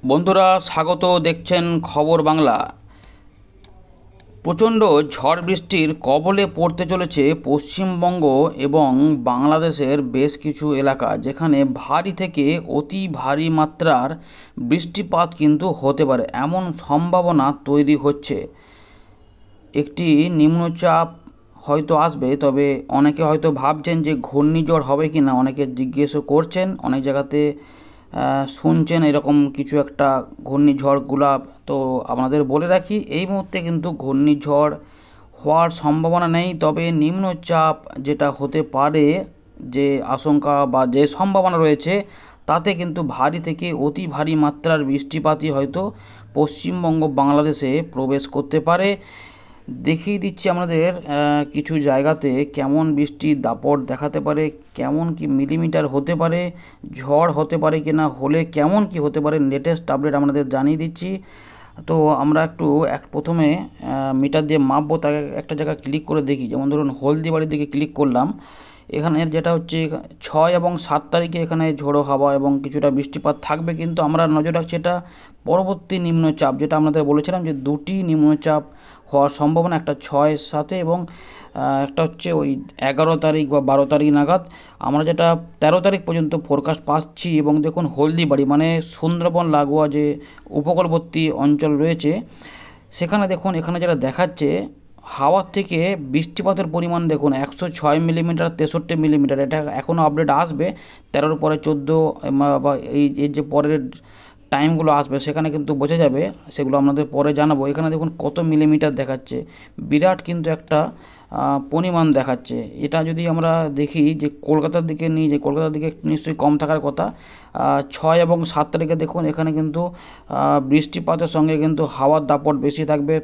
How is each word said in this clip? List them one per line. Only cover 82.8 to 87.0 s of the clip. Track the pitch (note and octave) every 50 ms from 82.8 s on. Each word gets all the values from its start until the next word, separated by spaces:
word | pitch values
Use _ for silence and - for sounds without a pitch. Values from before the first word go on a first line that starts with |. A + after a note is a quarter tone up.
এগারো | - C3+ C#3 C3 D#3 D#3+ E3
তারিখ | D3+ D#3 D#3 D#3 D#3 D3+ C3+
বা | C#3+ C#3+
বারো | C3+ C3 C#3 C#3 C#3
তারিখ | C#3 D3+ D3 D3 D3+ D3
নাগাদ। | D3 D3 C#3+ F3 F#3 F3+ - - - - - - -
আমরা | - - C#3 D3 D#3
যেটা | D#3 E3+ D#3+ E3+ E3+ E3 E3 E3+ - - -
তেরো | - D3+ E3 F#3
তারিখ | E3+ G3 G3 F#3 -
পর্যন্ত | - E3+ E3+ D#3+ D3+ E3 D#3+ D3+ -
ফোরকাস্ট | D3 C#3 C#3 - D#3+ D#3 -
পাচ্ছি, | - C#3+ D#3+